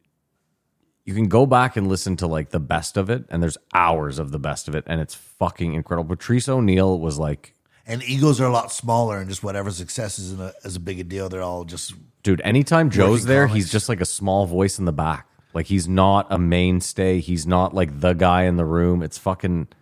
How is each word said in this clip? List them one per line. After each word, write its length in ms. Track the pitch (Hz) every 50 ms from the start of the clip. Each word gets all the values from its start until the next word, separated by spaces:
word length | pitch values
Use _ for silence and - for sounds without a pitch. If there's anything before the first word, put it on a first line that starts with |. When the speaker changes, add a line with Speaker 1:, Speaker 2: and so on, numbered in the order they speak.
| _ _ _ _ _ _ _ _ _ _ _ _ _ _ _ _ _ _ _ _ _
Speaker 1:
you 100 | - 95
can 140 | 107 113 95
go 180 | 90 113 139
back 300 | 135 127 123 127 127 -
and 120 | 113 98 95
listen 280 | 95 90 - 98 92
to, 100 | 80 92
like, 240 | 85 80 80 76 -
the 100 | - 85
best 360 | 73 65 87 80 78 - -
of 120 | 101 95 95
it, 160 | 117 127 120 -
and 120 | - 85 85
there's 140 | 80 73 - _ _ -
hours 460 | 87 87 85 82 80 76 73 67 73
of 120 | 78 69 71
the 60 | 73
best 300 | 69 73 71 - - -
of 60 | 73
it, 100 | 76 -
and 140 | - 82 80
it's 140 | 78 - -
fucking 600 | - - - - - 95 85 - - 87 85 76
incredible. 420 | 80 78 - 90 85 82 78 90
Patrice 320 | 85 - - 120 123 117 139
O'Neal 500 | 131 131 117 98 92 95 95 95 92 82
was, 200 | 80 82 73 73
like, 360 | 78 76 73 71 _ - _ _ _ _ _ _ _
Speaker 2:
And 160 | - 113 123 123
egos 360 | 127 135 135 143 151 139 117
are 60 | 131
a 40 | 127
lot 200 | 123 117 113 -
smaller, 460 | - - - 120 117 117 120 110 104 98
and 120 | 95 95
just 120 | 98 - -
whatever 280 | 101 98 101 98 101
success 480 | 98 87 90 78 - - 113 101 - -
isn't 220 | 95 92 95 95
a, 120 | 92 95 - - -
as 140 | 98 90
big 240 | 90 85 95 95 90
a 40 | 92
deal, 260 | 87 95 98 95 92
they're 100 | 92 92 92
all 220 | 90 90 87 87
just 300 | 82 87 85 - - - - - _ _ _ -
Speaker 1:
Dude, 200 | 104 95 82 -
anytime 460 | 101 107 135 143 - 165 165 165 143
Joe's 300 | 92 98 95 98 110 117
Speaker 2:
working 60 | 107 120
Speaker 1:
there, 180 | 135 139 143
Speaker 2:
comics. 180 | 127 107 107 95
Speaker 1:
he's 80 | 82 -
just, 160 | 107 - -
like, 140 | 117 87 92
a 20 |
small 400 | - - - 101 98 95 101 101
voice 340 | 87 85 90 95 95 - -
in 60 | 95
the 80 | 87 78
back. 340 | 73 80 80 78 73 - _ _ _ _ _ -
Like, 120 | 82 -
he's 220 | - 98 95 82 85
not 380 | 92 95 95 98 98 101 98 -
a 80 | 98 90
mainstay. 840 | 87 85 87 87 90 90 90 87 - - - - 95 92 92 90
He's 260 | 85 - 87 85 76
not, 280 | 85 90 90 92 90 -
like, 260 | 98 90 76 69 71
the 120 | 80 90 90
guy 300 | 82 92 87 87 90 90
in 140 | 90 90 87
the 80 | 85
room. 360 | 78 82 85 87 87 87 87 82
It's 140 | 78 -
fucking 520 | - - 98 92 - - 92 87 82 80 - - _